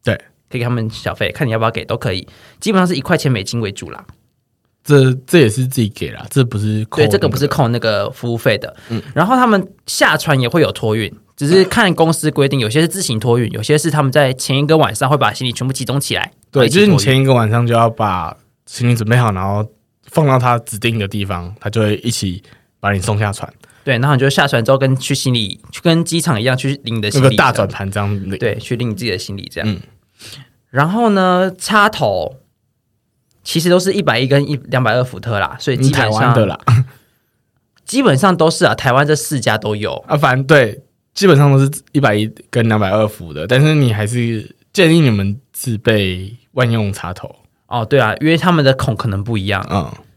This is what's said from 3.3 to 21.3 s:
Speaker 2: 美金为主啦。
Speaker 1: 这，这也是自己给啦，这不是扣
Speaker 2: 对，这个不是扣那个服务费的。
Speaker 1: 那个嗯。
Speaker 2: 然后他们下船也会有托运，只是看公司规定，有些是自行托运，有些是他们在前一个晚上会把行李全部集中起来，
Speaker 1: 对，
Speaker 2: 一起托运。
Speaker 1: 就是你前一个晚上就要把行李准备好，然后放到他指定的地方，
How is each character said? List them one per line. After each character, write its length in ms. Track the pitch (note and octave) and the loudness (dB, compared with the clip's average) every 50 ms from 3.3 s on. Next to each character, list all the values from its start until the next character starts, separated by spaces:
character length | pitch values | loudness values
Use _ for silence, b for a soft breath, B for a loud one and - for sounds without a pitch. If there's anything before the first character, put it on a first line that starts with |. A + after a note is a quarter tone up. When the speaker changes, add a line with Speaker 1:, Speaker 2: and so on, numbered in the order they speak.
Speaker 2:
美 140 | B2+ G#2 G2 | -2 -2 -4
金 160 | - - A#2+ | -6 -6 -6
为 100 | A2 G2 | -6 -6
主 200 | G2 - - D#2+ | -8 -10 -14 -16
啦。 160 | - - - _ - _ _ _ _ _ _ _ _ _ _ _ _ _ _ | -16 -18 -20 _ -20 _ _ _ _ _ _ _ _ _ _ _ _ _ _
Speaker 1:
这， 300 | - D3 C#3 C3 C3 B2+ C3 - | 4 4 6 6 4 2 -2 -4
这 140 | - - F3 | 2 4 6
也 100 | C#3 G#2+ | 6 6
是 160 | G2+ C3 B2+ | 2 0 -4
自 160 | B2+ C3 - A2+ | -2 0 -2 -2
己 80 | G2+ | -2
给 200 | - - - D2+ - | -2 -8 -12 -10 -10
啦， 120 | - - - | -14 -16 -4
这 120 | - C#3+ C3 | 0 0 0
不 140 | A#2 G#2+ | 0 0
是 300 | G2+ G2+ G#2+ G#2+ G#2+ A2 | -4 -2 -2 -2 -2 -4
扣 100 | - - | -6 0
Speaker 2:
对， 120 | - D3+ D3 | 0 2 2
这 100 | - - | 2 0
个 100 | - D3+ | 0 0
不 80 | G#2 | 0
是 100 | C3 C#3+ | 0 -2
扣 220 | C#3+ - - C#3 A#2 | -2 0 0 0 0
那 100 | A#2+ A#2+ | 0 -2
个 320 | A#2 A2 G#2+ G2+ G2+ - | -2 -2 -2 0 -2 -4
服 220 | - - - A#2+ A#2 | -8 -8 -6 -6 -6
务 60 | A2+ | -2
费 180 | - C3 G#2+ | 0 0 0
的。 180 | G#2 G2+ G#2+ - B B B | 0 -2 -10 -14 B B B
Speaker 1:
那 80 | A#2 | -10
个 100 | A2 - | -10 -10
嗯。 60 | C#3+ - | -6 -2
Speaker 2:
然 120 | C3 E3 | 0 2
后 100 | G3+ C4 | 2 2
他 100 | B3+ B3 | 2 4
们 220 | A#3 G#3+ G3 F3 - - _ _ | 2 2 2 0 -4 -12 _ _
下 300 | - - - - A#3 D#3 | -10 -2 0 2 2 2
船 240 | D3+ - - D3+ C3 | 0 0 0 0 0
也 80 | B2+ A#2 | 0 0
会 140 | A#2 E3+ D3+ | 2 2 2
有 100 | F#2+ F#2+ | 2 0
托 240 | - - A2 G#2+ | -4 -2 -2 -2
运， 180 | A2 G#2+ F2 D2 - _ _ _ | -2 -2 -6 -8 -14 _ _ _
只 100 | - C#3+ | -6 -2
是 160 | C#3+ E3+ F#3+ F#3+ | 2 4 4 4
看 280 | F#3 - - A3+ F#3+ E3 | 4 2 0 0 0 2
公 160 | - E3 D#3+ | 2 2 2
司 200 | E3 - - D3+ | 2 0 -2 -2
规 180 | C#3+ - C#3 C#3 | 0 2 0 0
定， 100 | C#3 C3+ | 0 -2
有 120 | A#2 G#2 | -2 0
些 100 | A2+ D3+ | 0 0
是 80 | E3 E3+ | 0 0
自 140 | - F#3+ F#3 | -2 -4 -4
行 180 | - A#2 A2 | -4 -4 -2
托 180 | A2 B2 A#2 A#2+ | 0 2 2 2
运， 140 | A#2+ G#2 - | 0 -2 -4
有 100 | G#2+ A2 | -6 -2
些 140 | - D3 | 0 0
是 140 | D3+ - E3 | 0 0 0
他 120 | D#3 D3+ D3 | 0 0 0
们 80 | C3+ | 2
在 220 | B2 D3+ C#3+ C3 B2 | 2 2 2 2 0
前 260 | - - - C3+ C3+ | -4 -4 -2 -2 -2
一 80 | D3 | 2
个 120 | C#3+ D#3+ D#3+ | 2 4 2
晚 160 | D3 B2 A2 | 2 0 0
上 160 | - C#3 C3 | -2 0 0
会 80 | D3 C#3+ | 0 2
把 160 | B2+ G#2+ G#2 | 2 0 -2
行 120 | - C3+ | -2 -6
李 60 | B2+ A2+ | -6 -4
全 140 | - B2 | -4 -4
部 60 | C3 C3 | -6 -4
集 100 | - C3 | -6 -6
中 160 | G#2+ B2 C#3+ | -4 -4 -4
起 140 | C#3+ - A#2+ | -4 -4 -4
来， 180 | F2+ - - _ _ _ _ | -4 -6 -8 _ _ _ _
Speaker 1:
对， 140 | _ C#3 B2+ | _ 2 2
Speaker 2:
一 60 | A2+ | 4
起 60 | A#2+ | 4
托 80 | F#3 G#3 | 4 4
运。 20 | |
Speaker 1:
就 0 | |
是 0 | |
你 100 | G#3 F3+ C#3 G2+ | 4 4 4 2
前 160 | - C3 C3 | 2 2 2
一 40 | C3+ | 4
个 80 | C3+ C3+ | 4 2
晚 160 | A#2+ A2+ G#2+ | 2 2 2
上 160 | A2 A#2+ A#2+ | 0 0 0
就 80 | A#2 A#2+ | 2 2
要 160 | A2+ A#2 A2+ | 2 2 2
把 440 | A2 - A2 G#2 F#2+ F#2 E2 D2+ - _ _ _ _ _ _ | 0 -2 -2 -2 -2 -4 -6 -8 -10 _ _ _ _ _ _
行 240 | - - - A#2+ A#2+ | -18 -8 -2 0 0
李 60 | B2 | 0
准 120 | A#2 A2+ | 0 0
备 80 | G#2 A#2 B2 | 0 2 2
好， 120 | B2 A2+ G2+ | 2 0 0
然 140 | F#2 F#2 | -2 -2
后 240 | G2 G2+ G#2 G#2+ A2 _ _ _ _ _ _ _ | -2 -2 -2 -4 -6 _ _ _ _ _ _ _
放 200 | - - E3 D#3 | -6 -2 0 2
到 120 | C#3+ C3 B2+ | 2 2 2
他 200 | A#2 B2+ B2 A#2+ | 2 2 0 0
指 180 | - - - G2+ | -2 -8 -12 -4
定 200 | G#2 A#2 A2+ A#2 | -4 -2 -2 -2
的 80 | G2+ | -4
地 160 | G2 G2+ G#2 G2 | -4 -4 -6 -6
方， 320 | F#2+ | -6